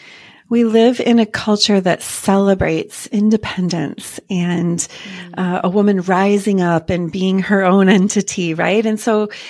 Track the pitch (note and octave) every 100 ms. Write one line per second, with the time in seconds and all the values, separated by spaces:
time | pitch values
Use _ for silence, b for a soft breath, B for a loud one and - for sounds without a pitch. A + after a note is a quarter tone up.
0 | B B B B - A#3 A#3 A3 A#3 B3
1 | - A#3 A3 - - G#3 - G3 F#3 -
2 | - - - G3 G3 F#3+ E3 D#3+ - -
3 | - G#3 G#3+ G#3+ - - F3+ E3+ D3 -
4 | - - - F#3 F3 F3 E3+ E3+ - -
5 | G3+ F#3 F3 E3+ F3+ F3+ F3+ G3+ G3+ G3
6 | F3+ F#3 G3 G3+ G#3 G3 F3 E3 E3 F3+
7 | E3+ F#3 F#3+ F#3+ F3+ G3+ F#3 G3 F#3+ F#3+
8 | G3 G#3 F#3+ - F3 D#3+ F3 G#3 A3 G#3+
9 | A#3+ G#3+ G#3 B